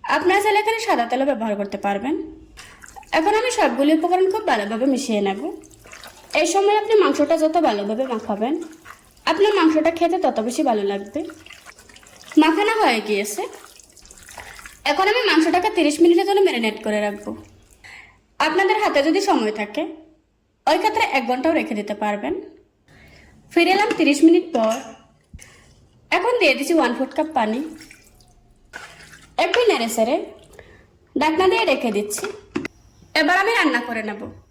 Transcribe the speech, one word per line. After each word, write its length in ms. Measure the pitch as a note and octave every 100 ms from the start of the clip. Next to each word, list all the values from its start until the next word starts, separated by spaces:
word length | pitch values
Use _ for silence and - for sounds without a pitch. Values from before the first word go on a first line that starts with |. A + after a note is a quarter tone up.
আপনারা 360 | - C#4 F4 G4
চাইলে 160 | G#4 G#4
এখানে 180 | G#4+ A4+ G#4
সাদা 200 | C#4+ A#3
তেলও 160 | B3 C4+
ব্যবহার 240 | B3 A3 G#3
করতে 180 | G3+ G3 G3+
পারবেন। 300 | G3 A#3+ F#4 - - - - - - - - - D#4+
এখন 160 | E4 A4
আমি 100 | B4 A#4+
সবগুলি 340 | D4+ A#3+ C#4+ D#4
উপকরণ 300 | E4+ F#4 F#4+
খুব 100 | G#4+ G#4+
ভালোভাবে 340 | A#3 G3+ A3 C#4
মিশিয়ে 280 | B3 - G#3 G3
নেব। 140 | G3+ D#4 E4+ - - - - - - - D4
এই 60 | E4+
সময় 240 | G4 G4+ G#4
আপনি 120 | G#4+ G#4+
মাংসটা 320 | C#4+ C#4 C#4+ E4
যত 120 | D#4 E4+ D4+
ভালোভাবে 360 | G#3 G3+ A3 C4
মাখাবেন, 400 | A3 - G3+ G#3+ E4 - - - - _ _ -
আপনার 200 | D#4+ G#4 G4+
মাংসটা 320 | D#4+ D#4 D#4 E4
খেতে 180 | E4+ F4+ C#4
তত 120 | A#3 A3
বেশি 140 | B3 C#4+
ভালো 140 | G#3+ G3
লাগবে। 280 | G3+ G3+ D4 G4+ - - - - - - - - - - -
মাখানো 320 | D#4 D#4+ G#4 A4
হয়ে 180 | E4+ A3+ G#3
গিয়েছে। 340 | G3+ G#3 - A4+ - - - - - - - - - - - - - C#4
এখন 140 | D4 F#4+
আমি 100 | A#4+ A4
মাংসটাকে 400 | D#4 D#4+ F4+ G4+ G#4+
তিরিশ 180 | D4 D4
মিনিটের 220 | E4+ E4+ G4
জন্য 120 | G4+ F#4+
ম্যারিনেট 300 | B3 A3 G#3+ A3
করে 140 | G#3+ G#3
রাখবো। 260 | G3+ - - - - _ _ - - - _ _ _
আপনাদের 380 | D#4 D#4+ G4 G#4+
হাতে 160 | G4+ C#4+ C#4+
যদি 120 | F4 G4
সময় 240 | D4 G#3+ G#3+
থাকে, 240 | G#3 - F4 - - _ _ _ _ _ -
ওই 100 | D#4+
ক্ষেত্রে 220 | G#4+ A4 G#4+ C4+
এক 60 | A#3
ঘন্টাও 240 | B3+ D#4+ D4+
রেখে 160 | A3 G#3+
দিতে 160 | G#3 G#3
পারবেন। 300 | G#3 G#3 C4+ F#4 - - _ _ _ - - - - _ _
ফিরে 200 | E4+ E4+ F#4+
এলাম 140 | G#4+ -
তিরিশ 200 | C#4+ C#4+ E4
মিনিট 200 | F4 - A#3+
পর। 180 | A3 A#3+ - - _ _ _ - - - _ _ _ _ _ E4+
এখন 160 | G#4+ A#4+
দিয়ে 120 | E4+ B3
দিচ্ছি 160 | C#4 E4
ওয়ান 120 | B3 A#3
ফোর্থ 160 | C4 -
কাপ 120 | D4+ -
পানি। 220 | G#3+ A#3 D#4+ - - - _ _ _ _ _ _ _ - - - - - - - F4
একটু 140 | A4 A#4
নেড়ে 200 | D4 A3+ A#3
চেড়ে 200 | A3 D#4+ G#4 - - - - - _ _ _ D4
ঢাকনা 240 | D4+ D#4+ F#4
দিয়ে 120 | A4+ G4+
রেখে 180 | C4+ A#3+ G3+
দিচ্ছি। 300 | G#3 - G#4 - - - - _ _ _ - D4+
এবার 160 | D#4 F4+
আমি 80 | G4+ A#4
রান্না 220 | E4 B3 A#3+
করে 140 | A3+ G#3+
নেব। 120 | G3+ - - _